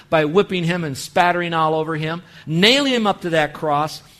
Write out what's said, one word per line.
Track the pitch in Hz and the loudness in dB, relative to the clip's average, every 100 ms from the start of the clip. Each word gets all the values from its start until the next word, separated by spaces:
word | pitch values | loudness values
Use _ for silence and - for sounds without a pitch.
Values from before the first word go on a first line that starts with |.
| - | -2
by | 160 151 | 0 2
whipping | 175 202 185 | 2 0 0
him | 165 180 | -2 -2
and | 160 131 | -4 -8
spattering | - 190 175 175 175 | -4 2 2 2 -2
all | 165 156 160 | 0 0 0
over | 156 156 | -2 -4
him, | 156 170 180 - - | -6 -8 -12 -18 -4
nailing | 160 202 269 277 | 2 4 4 2
him | 247 214 | 0 0
up | 185 | -2
to | 180 | -2
that | 160 147 | 0 0
cross. | - 156 143 156 - - - | -2 -2 0 0 -6 -18 -16